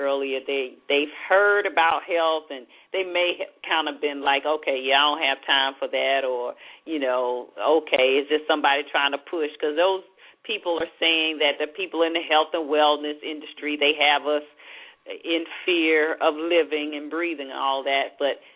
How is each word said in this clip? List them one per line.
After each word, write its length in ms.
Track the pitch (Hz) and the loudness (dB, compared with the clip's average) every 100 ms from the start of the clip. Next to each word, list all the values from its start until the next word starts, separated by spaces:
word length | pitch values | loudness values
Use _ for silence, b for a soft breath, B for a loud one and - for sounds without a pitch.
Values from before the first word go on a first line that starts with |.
earlier, 400 | 139 139 139 131 135 | -2 -2 -2 -6 -4
they, 340 | 139 127 - - | -4 -4 -8 -2
they've 240 | 143 147 - - | 0 0 -6 2
heard 380 | 190 202 202 196 | 4 6 4 2
about 320 | 156 165 151 - | 2 2 2 -2
health 400 | 170 160 160 156 | 0 0 0 -6
and 160 | 135 120 b b 190 | -14 -16 b b -4
they 80 | |
may 320 | 185 175 175 175 | -2 0 0 -2
have 140 | - _ - | -8 _ -4
kind 240 | 165 151 | -2 -2
of 80 | 143 | -2
been 240 | 147 143 | -2 0
like, 240 | 143 139 147 | 0 0 0
"Okay, 320 | 156 135 135 | -2 -2 -2
yeah, 160 | 131 139 | 2 4
I 160 | 147 | 4
don't 100 | 151 | 2
have 160 | 139 135 | -2 -2
time 280 | - 139 135 139 | 0 0 0 -2
for 100 | 131 | -4
that," 320 | 131 131 135 | -2 0 0
or, 300 | 131 123 123 - B B - | 0 -4 -6 -10 B B -8
you 180 | 156 | -4
know, 480 | 131 127 123 123 - - | -2 0 -2 -4 -8 -4
"Okay, 600 | 113 156 156 135 131 139 | 2 2 2 2 4 2
is 80 | 139 | 2
this 80 | 151 151 | 0 0
somebody 320 | 151 143 139 143 | 2 2 2 0
trying 220 | 151 139 | 0 0
to 80 | 139 - | -2 -6
push?" 240 | 175 147 - | -4 -4 -4
'Cause 160 | 156 151 | -2 2
those 260 | 185 190 - _ B B | 2 2 -6 _ B B
people 380 | - 214 180 160 | -10 -6 -4 -4
are 100 | 170 - | -4 0
saying 420 | 165 165 160 151 | 2 2 0 2
that 160 | 147 143 | 0 0
the 80 | 147 | -4
people 340 | - 180 160 | -6 -6 0
in 120 | 165 165 | 0 0
the 80 | |
health 240 | 160 156 156 | 2 2 2
and 160 | 170 143 | -2 0
wellness 480 | 151 147 147 147 147 | 4 4 2 -2 -8
industry, 560 | 151 151 151 - 147 147 | -10 -10 -14 -10 -6 0
they 160 | 147 | 0
have 340 | 147 147 143 139 | 4 4 2 2
us 200 | 147 147 _ B B B B | -2 -4 _ B B B B
in 380 | - 95 - 165 165 - - | -16 -12 -4 -4 -4 -8 -2
fear 480 | 175 160 156 156 - | 0 4 4 2 0
of 120 | 160 151 | 0 0
living 580 | 170 170 143 151 147 | 0 2 2 -2 -6
and 160 | 147 147 | -8 -8
breathing 400 | 160 170 147 135 | -6 -6 -8 -10
and 80 | 135 | -6
all 240 | 135 135 | -2 -2
that, 320 | 135 139 135 - | 0 -2 -2 -2
but 180 | 139 120 b | -4 -4 b